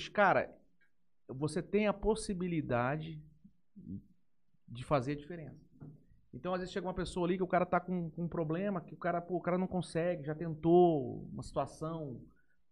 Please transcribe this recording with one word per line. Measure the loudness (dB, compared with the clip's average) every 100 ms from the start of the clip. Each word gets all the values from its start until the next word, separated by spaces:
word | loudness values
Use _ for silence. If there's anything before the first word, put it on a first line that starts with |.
| 0
cara, | 4 6 6 2 -6 -20 _ _ _ _ _ -14
você | -4 -2 -2
tem | 0 2 2
a |
possibilidade | 2 0 0 -2 -2 0 0 0 0 0 -2 -6 -10 -14 -20 -20 -20 _ -20 -12 -12 -12 -20 _ _ _ _ -16
de | -14
fazer | -2 0 0
a | -6
diferença. | -8 -14 -14 -16 -20 -20 -18 -18 -20 -20 _
Então, | -10 -4
às | -4
vezes, | -4
chega | -4 -4
uma |
pessoa | -4 -4 0 0
ali | 2
que |
o | 2
cara | 2 4
tá | 2
com, | 0 -2 -4
com | -4
um | -4
problema, | -2 -2 0 0 -2
que | -6
o | -4
cara, | -2 -2
pô, | -2 -2
o |
cara | 0 0
não | 2
consegue, | -2 -2 0 0 -2 -4
já | -4
tentou | -4 0 6 8 8 6 0 -6 -8
uma | -10
situação, | -4 -4 -4 -6 -8 -6 -8 -10 -14 -20 _ _ _